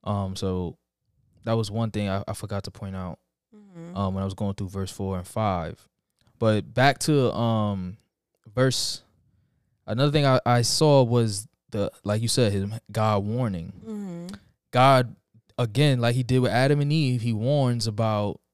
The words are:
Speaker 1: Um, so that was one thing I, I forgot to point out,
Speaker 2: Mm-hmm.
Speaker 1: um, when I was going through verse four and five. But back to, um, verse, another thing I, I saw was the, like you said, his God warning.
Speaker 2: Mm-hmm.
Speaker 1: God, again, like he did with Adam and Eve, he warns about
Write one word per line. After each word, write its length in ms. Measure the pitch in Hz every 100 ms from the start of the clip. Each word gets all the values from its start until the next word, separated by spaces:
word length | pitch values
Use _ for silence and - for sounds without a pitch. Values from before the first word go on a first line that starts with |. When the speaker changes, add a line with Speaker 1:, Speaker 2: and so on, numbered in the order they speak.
Speaker 1:
Um, 320 | - 101 95 92
so 420 | 95 92 90 - _ _ _ _ _ _ -
that 80 |
was 180 | 117 104
one 200 | 107 113
thing 180 | 104 101
I, 140 | 95 -
I 60 |
forgot 300 | 101 101 101 98
to 60 |
point 240 | - 98 95
out, 240 | 92 - _ _ _ 214
Speaker 2:
Mm-hmm. 420 | 202 175 170 185
Speaker 1:
um, 160 | 101
when 80 | 190
I 40 | -
was 80 |
going 200 | 95 101 95
through 140 | 95
verse 220 | 95 95
four 260 | - 98 92
and 80 | 87
five. 540 | - 107 92 82 - _ _ _ _ _ _
But 360 | 113 107 -
back 260 | - 135 139
to, 320 | - 147 120
um, 640 | - 117 110 104 101 90 107 _ _ _ _ -
verse, 480 | 104 131 127 - - _ _ _ _ _ _ _ _ -
another 240 | 110 147
thing 140 | 147 143
I, 140 | 131 -
I 160 | 120
saw 400 | 113 - 156 139
was 440 | 120 120 113 98 107 _ _
the, 180 | 107 101 -
like 180 | 98 107
you 60 | 113
said, 240 | - 117
his 140 | 98 98 110 _
God 320 | 107 110 104 101
warning. 480 | 117 123 90 82 -
Speaker 2:
Mm-hmm. 460 | 220 208 196 170 175 196 _ _ _
Speaker 1:
God, 440 | - 131 131 123 - _ _ _ -
again, 440 | 120 104 147 127
like 140 | 117 123
he 80 |
did 160 | 120 127
with 120 | 123
Adam 300 | 113 131 147
and 100 | 143
Eve, 300 | 156 139 123
he 120 | 110
warns 540 | 110 117 147 127 120 110
about 520 | 107 113 107 104 - _